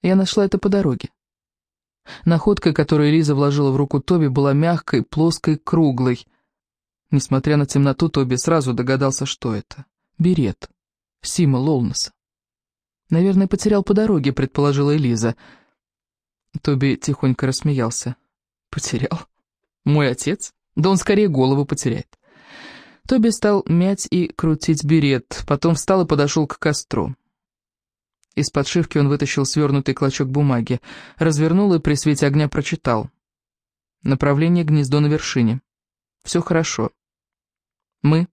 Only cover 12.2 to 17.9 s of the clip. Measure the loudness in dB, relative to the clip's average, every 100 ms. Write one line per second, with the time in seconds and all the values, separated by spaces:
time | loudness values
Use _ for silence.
12.2 | _ _ _ _ _ _ _ _ _ 0
13.2 | 2 2 2 0 0 0 2 2 2 2
14.2 | 0 -2 -4 0 0 2 2 2 0 0
15.2 | -2 -4 -14 _ _ _ _ _ _ _
16.2 | _ _ _ -8 -4 0 0 -2 -4 -2
17.2 | -2 0 -2 -2 -2 -2 -2